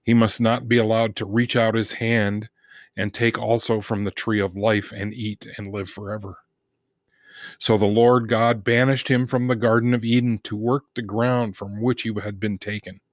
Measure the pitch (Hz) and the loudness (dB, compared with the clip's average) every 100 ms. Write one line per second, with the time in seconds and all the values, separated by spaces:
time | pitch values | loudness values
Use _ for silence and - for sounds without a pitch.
0 | - 117 110 - 113 120 117 120 110 113 | 4 4 4 4 2 2 2 2 4 2
1 | 113 - 98 110 120 123 113 110 104 - | 0 -4 -2 0 2 2 2 2 -2 -2
2 | 113 117 101 104 110 _ _ - - - | 0 2 2 -2 -8 _ _ -20 -16 -6
3 | 104 - 117 - 110 117 - 110 - 104 | -6 0 0 0 0 0 2 -2 -2 -4
4 | 101 - - 107 95 95 107 107 - - | -4 -4 -2 0 0 0 0 0 -2 -8
5 | 104 117 107 101 - - 101 101 92 - | -8 -6 -8 -8 -14 -12 -10 -8 -10 -10
6 | 101 107 101 90 _ _ _ _ _ _ | -10 -10 -10 -16 _ _ _ _ _ _
7 | _ _ _ - - - - 110 104 107 | _ _ _ -20 -20 -8 0 2 4 6
8 | 120 123 113 113 117 113 110 117 131 135 | 6 4 2 0 2 0 0 2 2 0
9 | - 127 127 127 127 117 113 117 117 123 | 0 0 0 -2 0 0 2 4 2 0
10 | 113 123 120 110 - 104 113 139 _ - | 2 2 2 -2 -6 -4 -2 -2 _ -10
11 | 104 107 120 123 113 98 98 101 120 117 | -6 0 0 0 -2 -6 -10 -2 -2 -2
12 | 113 104 104 98 107 98 - 104 - 92 | -4 -6 -8 -4 -4 -4 -6 -8 -10 -18
13 | _ | _